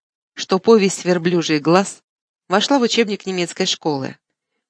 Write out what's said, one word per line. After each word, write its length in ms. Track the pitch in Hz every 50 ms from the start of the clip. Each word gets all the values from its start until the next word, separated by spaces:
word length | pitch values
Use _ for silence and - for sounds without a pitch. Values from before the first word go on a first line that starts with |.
| _ _ _ _ _ _ _
что 260 | - - - 190 185
повесть 460 | - 226 226 220 190 196 - - -
«Верблюжий 540 | 175 180 175 165 180 175 175 156 160 156 151
глаз» 440 | 139 151 170 190 202 - - - _ _ _ _ _ _ _ _ _ -
вошла 300 | 175 202 208 - 285 277
в 20 |
учебник 440 | 240 226 - 233 233 202 202 185 -
немецкой 400 | 190 185 180 175 165 - - 190
школы. 520 | 190 - - - 165 147 135 131 - 135 - _ _ _ _ _ _ _ _ _